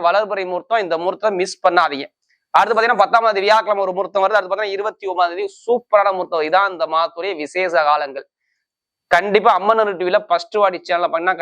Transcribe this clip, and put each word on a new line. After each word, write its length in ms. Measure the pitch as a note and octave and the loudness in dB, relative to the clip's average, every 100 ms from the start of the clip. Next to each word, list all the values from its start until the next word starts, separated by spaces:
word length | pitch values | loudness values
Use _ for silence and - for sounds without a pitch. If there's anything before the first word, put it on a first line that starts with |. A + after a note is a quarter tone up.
| E3+ | 0
வளர்பிறை 360 | F#3+ G#3+ G3+ F#3 | 0 0 -4 -6
முகூர்த்தம், 340 | F3+ F3 A#3 F#3 | -6 -4 -4 -2
இந்த 80 | D#3+ | -4
முகூர்த்தம் 340 | F3+ F#3 G#3+ F#3+ | -4 -4 -2 -2
மிஸ் 180 | F#3 - F#3+ | -4 -2 0
பண்ணாதீங்க. 400 | F3 D#3+ C#3 C#3 _ _ _ _ | 2 0 -2 -10 _ _ _ _
அடுத்து 200 | D#3+ G3+ A3 | 2 2 2
பாத்தீங்கன்னா 260 | A3+ A3+ | 2 2
பத்தாம் 240 | F#3+ A3+ A3+ | 2 2 2
தேதி 180 | G3 G3 | 2 2
வியாழக்கிழமை 360 | A3 G#3+ G3+ | 2 2 -2
ஒரு 100 | F#3+ F3+ | -2 -4
முகூர்த்தம் 260 | F#3 G3+ | -4 0
வருது. 140 | F#3+ G#3+ | 2 0
அடுத்து 140 | F#3 | 0
பாத்தீங்கன்னா 240 | F#3+ G#3+ G3 | -4 -4 -4
இருபத்தி 260 | G#3 G#3+ G3 | -6 -6 -6
ஒன்பதாம் 200 | F3+ F3 | -2 -2
தேதி 120 | F3 G3+ - - | -2 -8 -8 -4
சூப்பரான 420 | A#3+ - G#3 G3+ F#3+ | -4 2 2 2 0
முகூர்த்தம். 320 | F3 E3 D#3 | -4 -4 0
இதான் 240 | F3+ G3 | 2 0
இந்த 120 | F3+ D#3+ | -2 -4
மாதத்துடைய 400 | D#3+ E3 E3 F#3 E3+ | -2 -2 -4 -6 -6
விசேஷ 280 | D3 F3+ F#3 E3 D3+ | -6 -4 -2 0 0
காலங்கள். 360 | D3+ C#3+ C3+ - _ _ _ _ _ _ _ - | 0 -2 -10 -16 _ _ _ _ _ _ _ 0
கண்டிப்பா 360 | F3 G3 G#3 G#3 F#3+ | 2 4 2 4 2
அம்மன் 400 | G3 A3+ G#3+ F3+ | 2 2 0 -2
டி 60 | F3+ | -2
வில 120 | G3+ - | -2 0
ஃபர்ஸ்ட் 280 | F3 - G#3+ | -4 -2 0
வாடி 160 | G3 F3 F3 | 0 0 -4
சேனலை 220 | F3 E3+ | -2 -2
பண்ணா 200 | E3 F3 E3+ | -2 -2 0